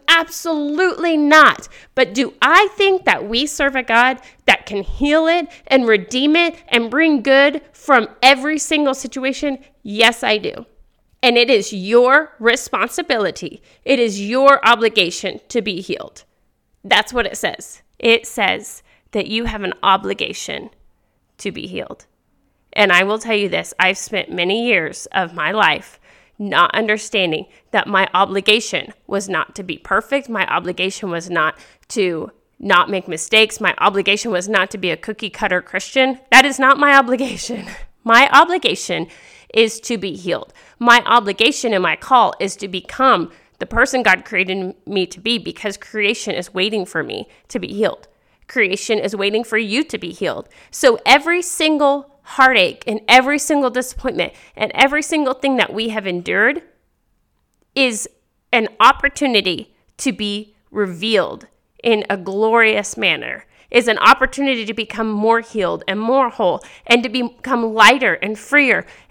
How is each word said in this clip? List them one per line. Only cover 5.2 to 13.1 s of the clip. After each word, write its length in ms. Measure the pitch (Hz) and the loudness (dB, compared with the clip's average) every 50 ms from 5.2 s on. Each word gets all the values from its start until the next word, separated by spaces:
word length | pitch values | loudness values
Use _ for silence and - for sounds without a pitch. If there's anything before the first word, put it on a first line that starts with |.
| 320 320 | 2 2
it 200 | 339 349 311 - - - _ - | 0 0 -2 -4 -10 -16 _ 0
and 200 | 269 262 240 226 | 2 2 4 4
redeem 480 | 220 202 180 - - 254 269 302 311 | 2 0 0 -2 -4 -2 0 2 2
it 200 | 339 339 339 330 - - - | 2 2 0 -2 -6 -6 -2
and 200 | - 233 233 226 | -2 0 0 0
bring 320 | 233 294 320 320 294 262 | 0 2 2 2 2 2
good 400 | 202 269 269 269 - 294 277 294 - _ _ | 2 4 4 4 4 4 2 -2 -8 _ _
from 340 | _ - - 277 240 220 - - _ - | _ 0 2 4 4 2 0 -2 _ 4
every 340 | 262 277 254 262 302 311 294 | 4 4 4 2 -2 -4 -4
single 380 | - - 320 302 294 269 262 | -2 -2 -2 0 0 0 -2
situation? 640 | 262 - 233 - 269 254 269 269 - 302 285 269 254 - _ _ _ - | -4 -6 -12 -10 -6 -4 -4 -4 -4 -4 -4 -6 -6 -10 _ _ _ -14
Yes, 400 | 180 202 214 226 226 226 - 269 | -6 -2 2 2 2 2 0 -2
I 160 | 240 - - | -2 -2 -2
do. 260 | - - - - 240 - _ _ - _ _ _ _ _ _ _ | -4 -6 -10 -10 -14 -20 _ _ -20 _ _ _ _ _ _ _
And 160 | - 247 240 240 | 0 2 2 4
it 140 | 240 247 | 4 4
is 200 | 262 208 190 - | 2 2 0 -2
your 640 | 214 190 180 202 226 240 247 254 269 302 311 - - - | -8 -10 -2 2 4 4 6 6 4 4 2 0 -6 -4
responsibility. 1200 | 220 233 240 269 - - - 196 202 240 - - 330 - | 0 0 0 0 -2 -6 -6 -4 -4 -4 -4 -6 -4 -4